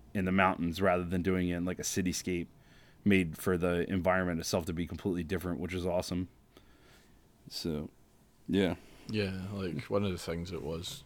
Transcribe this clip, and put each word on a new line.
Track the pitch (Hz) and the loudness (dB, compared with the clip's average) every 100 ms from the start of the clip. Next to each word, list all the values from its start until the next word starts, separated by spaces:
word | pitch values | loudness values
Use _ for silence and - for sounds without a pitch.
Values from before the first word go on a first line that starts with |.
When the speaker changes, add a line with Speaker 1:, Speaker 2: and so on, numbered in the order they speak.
| - | -8
Speaker 1:
in | 104 92 | -2 2
the | |
mountains | 95 92 - 85 80 | 6 4 4 0 2
rather | 95 90 | 4 4
than | 90 90 | 2 0
doing | 92 92 90 | 2 2 2
it | 87 | 0
in, | 90 | -2
like, | 90 | -4
a | |
cityscape | - - 92 85 - 90 85 - - - - - 101 | -4 -2 0 -2 -2 -4 -4 -10 -20 -20 -20 -4 4
made | 95 87 80 | 4 4 0
for | - 92 | 0 2
the | 87 87 85 | 2 2 2
environment | 95 87 92 90 85 | 2 2 2 2 -2
itself | 80 98 82 | -2 -2 -2
to | |
be | 85 85 | -4 -4
completely | 82 101 90 | -4 -2 -2
different, | 80 92 90 87 | -2 -4 -2 -4
which | 85 | -4
is | 92 87 | -4 -2
awesome. | 87 - 90 92 - _ - - - - - - - - _ - | -2 -2 -2 -4 -8 _ -20 -20 -20 -20 -20 -20 -20 -20 _ -16
So, | - - 76 76 - _ _ _ _ - | -8 -4 -4 -6 -12 _ _ _ _ 0
yeah. | 92 95 85 - - - | 2 2 0 -8 -18 -6
Speaker 2:
Yeah, | 107 98 92 95 | -2 -2 -4 -6
like, | 101 95 143 - | -6 -6 -6 -2
one | 107 | 0
of | 101 | 0
the | 90 | -2
things | - 85 85 | -4 -6 -4
that | 85 | -6
was | 71 82 87 - | -6 -6 -8 -12